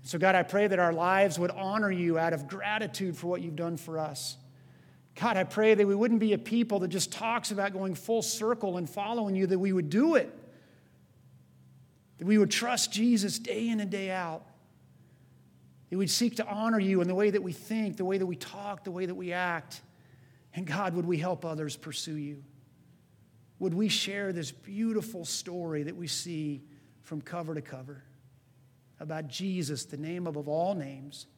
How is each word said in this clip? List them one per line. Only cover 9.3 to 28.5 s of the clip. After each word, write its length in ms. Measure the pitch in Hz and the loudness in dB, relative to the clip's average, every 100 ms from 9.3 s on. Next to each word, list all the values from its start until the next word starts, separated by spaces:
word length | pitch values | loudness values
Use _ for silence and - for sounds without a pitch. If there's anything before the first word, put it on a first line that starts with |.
you, 120 | 190 185 | 2 2
that 100 | 185 | 2
we 140 | 196 | 2
would 180 | 185 151 | 2 2
do 240 | 190 311 | 4 6
it. 180 | 294 - - - - - - _ _ _ _ - - - - - - - _ _ - | 4 2 -8 -20 -20 -20 -20 _ _ _ _ -20 -20 -20 -20 -20 -20 -20 _ _ -6
That 80 | 175 | 4
we 120 | 214 | 6
would 120 | 185 | 6
trust 420 | - 233 240 - | 4 0 0 0
Jesus 460 | 202 233 226 196 226 | 2 4 4 2 -4
day 300 | 233 214 233 | -4 -2 0
in 120 | 220 | 0
and 100 | 202 | -2
day 200 | 196 190 | -4 -2
out. 340 | 185 170 160 - - _ _ - - - - - - - - - - - | -4 -4 -8 -12 -20 _ _ -20 -20 -20 -20 -20 -20 -20 -20 -20 -20 -6
That 80 | 180 | 0
we'd 120 | 190 | 2
seek 260 | - 233 226 | 2 2 0
to 100 | 208 | -4
honor 320 | 208 220 220 | 0 2 4
you 220 | 190 190 | 4 4
in 80 | 175 | 2
the 60 | |
way 160 | 185 208 | 4 4
that 120 | 202 | 2
we 100 | 185 | -2
think, 440 | 160 - 220 214 165 | -8 -4 -2 -2 -2
the 80 | |
way 140 | 185 196 | 0 0
that 80 | 185 | 0
we 100 | 147 | -4
talk, 480 | - 196 202 196 | -8 -10 -10 -8
the 60 | 196 | -8
way 160 | 175 185 | -6 -4
that 80 | |
we 180 | 185 180 | -4 -4
act. 480 | 180 180 170 - - - _ - - - - _ | -2 0 -2 -6 -18 -20 _ -20 -20 -20 -20 _
And 120 | - 175 | -8 -4
God, 280 | 165 190 | -2 0
would 120 | 170 170 | 0 0
we 120 | 165 | 0
help 260 | 180 175 | 0 -4
others 320 | 165 156 151 139 | -4 -6 -6 -8
pursue 400 | 160 139 - 151 | -10 -8 -8 -8
you? 280 | 143 143 139 - _ _ - - _ _ _ _ _ _ | -8 -10 -18 -20 _ _ -20 -20 _ _ _ _ _ _
Would 160 | 185 | -2
we 140 | 170 214 | 0 2
share 440 | - - 202 196 | 2 0 -2 -2
this 200 | 170 139 | -4 -6
beautiful 720 | - - 202 226 214 220 180 | -10 -12 -4 0 0 -2 -8
story 600 | 165 - - 175 170 151 | -6 -6 -6 -6 -4 -4
that 120 | 147 175 | -4 -6
we 100 | 165 | -6
see 560 | - 180 160 151 139 - - - - | -6 -6 -4 -4 -6 -12 -20 -20 -20
from 180 | - 156 | -10 -10
cover 340 | - 170 160 | -8 -8 -6
to 80 | 151 | -8
cover 420 | 135 131 127 135 - - - _ _ | -8 -14 -14 -18 -20 -20 -20 _ _